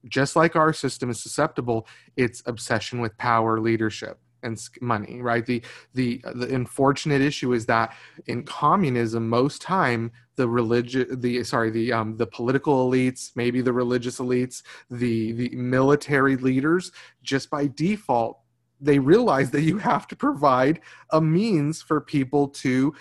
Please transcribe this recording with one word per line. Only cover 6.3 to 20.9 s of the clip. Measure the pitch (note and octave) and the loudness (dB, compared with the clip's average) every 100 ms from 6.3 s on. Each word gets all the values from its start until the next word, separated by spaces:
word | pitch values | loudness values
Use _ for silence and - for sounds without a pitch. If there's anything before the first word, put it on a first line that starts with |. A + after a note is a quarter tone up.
| B2+ | -8
the | B2 | -4
unfortunate | C3 B2 - C3+ C3+ D3+ C#3 | -4 -4 2 2 2 0 0
issue | C#3 C#3+ C3 | 0 -2 -2
is | B2 A2 | -2 2
that | A#2 A2+ - - - - | 0 0 -6 -20 -18 -8
in | A#2+ | -8
communism, | C#3+ - D3 F#3 D#3+ B2 A#2 A2+ A2+ | -8 -2 2 4 2 2 0 -2 0
most | A#2 C#3 - | 2 0 -2
time, | - F#3 D3 A#2 A#2 - _ - | -4 0 2 0 -4 -10 _ -4
the | B2+ | 0
religi-, | A#2+ A2+ A#2+ A#2+ C3 A#2+ C3 | 0 2 0 0 -2 -4 -2
the, | B2 A#2+ A#2 | -2 -2 -2
sorry, | B2+ A2+ | 0 0
the, | A2+ A2+ | 0 0
um, | A#2 A2 A2 | 0 -2 -4
the | A#2 | -6
political | - A#2+ C3+ D#3 C3+ B2+ | -4 -2 0 2 2 4
elites, | B2+ B2+ B2+ - - | 2 0 -2 -12 -4
maybe | A#2+ A#2+ | -2 0
the | B2+ | 0
religious | B2 B2 B2 A#2+ - | 0 0 -2 -4 -6
elites, | B2+ B2+ B2+ - - - - | -2 0 -2 -8 -18 -20 -14
the, | B2 A#2+ A2+ A2 | -4 -2 0 -2
the | A2+ B2 B2+ | -4 -6 -4
military | B2 B2+ C3+ D3 C#3+ C#3+ C3+ C3+ | 0 2 4 4 2 2 2 2
leaders, | C3 C3 C#3+ F3 F3+ - - _ | 2 2 2 0 -2 -18 -20 _
just | - C3+ - | -4 -4 -2
by | D3+ C#3+ | -4 -4
default, | B2 E3 G#3 - A#2+ A2+ - _ _ _ _ | -2 -2 -2 0 0 0 -6 _ _ _ _
they | C#3 C#3+ | 2 4
realize | C3 G3+ A#3+ C3+ C3 | 6 4 6 2 2
that | C#3+ | 2
you | D#3+ G3 | 2 0
have | G3+ D3 - | 0 0 -2
to | - | -4
provide | C4+ C4+ C#3+ B2+ C3+ E3 - | -2 2 4 6 4 0 -6